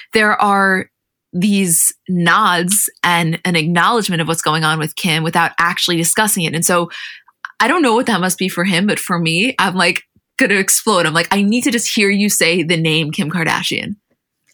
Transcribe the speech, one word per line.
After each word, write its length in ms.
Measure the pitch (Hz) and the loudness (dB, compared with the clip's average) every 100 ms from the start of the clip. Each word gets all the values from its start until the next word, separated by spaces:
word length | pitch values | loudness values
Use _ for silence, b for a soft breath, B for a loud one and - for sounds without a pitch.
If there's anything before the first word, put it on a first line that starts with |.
| B | B
there 280 | 220 214 208 | 0 2 2
are 480 | 208 196 196 185 - _ _ _ _ | 2 4 2 0 -4 _ _ _ _
these 600 | 175 208 202 190 165 - - - | -2 2 2 2 0 0 -4 -4
nods 800 | 180 170 185 208 175 175 202 - - | 0 2 4 4 2 0 -2 -2 -2
and 380 | 175 170 165 165 | 0 0 0 -2
an 140 | 185 170 | -2 -2
acknowledgement 640 | 156 175 185 233 202 170 | 0 2 2 2 0 -2
of 80 | 160 | -2
what's 120 | 165 | -2
going 220 | 156 156 | -2 0
on 160 | 156 160 | 0 0
with 160 | 151 - | -4 -4
Kim 280 | 180 160 | -2 -2
without 280 | 160 170 165 - | 0 0 0 0
actually 380 | 170 190 - 170 | -2 -2 -2 0
discussing 460 | 165 - 214 196 | 0 0 0 0
it. 100 | 160 | -2
And 120 | 165 170 | -2 0
so 240 | 175 170 B B B B _ - - | 0 0 B B B B _ -10 -2
I 80 | 220 | 0
don't 140 | 359 | 2
know 140 | 269 220 | 2 2
what 100 | 233 | 2
that 160 | 190 | 0
must 160 | 185 - | 0 -2
be 100 | 190 | -4
for 160 | 175 | -2
him, 240 | 185 170 208 | 0 0 0
but 120 | - | -2
for 180 | - 175 | -4 -2
me, 380 | 165 165 247 - | -2 0 -2 -2
I'm, 160 | 190 185 | -2 0
like, 280 | 175 180 - _ _ - | 0 -2 -8 _ _ -2
gonna 180 | 247 202 | 0 0
explode. 500 | 190 - - 190 160 | 0 0 0 0 2
I'm 80 | |
like, 140 | 160 170 | 0 0
"I 120 | 202 | 2
need 200 | 202 240 | 2 2
to 80 | 277 | 0
just 220 | 226 - | -2 -2
hear 160 | - 202 | 0 0
you 180 | 196 208 | 2 0
say 360 | - 165 175 | 2 2 0
the 120 | 160 170 | 0 0
name 360 | 160 156 156 | 0 0 -2
Kim 180 | 160 151 | -4 -4
Kardashian." 680 | 175 160 - 185 - - 208 _ _ _ _ _ | -2 -2 -2 -4 -6 -8 -12 _ _ _ _ _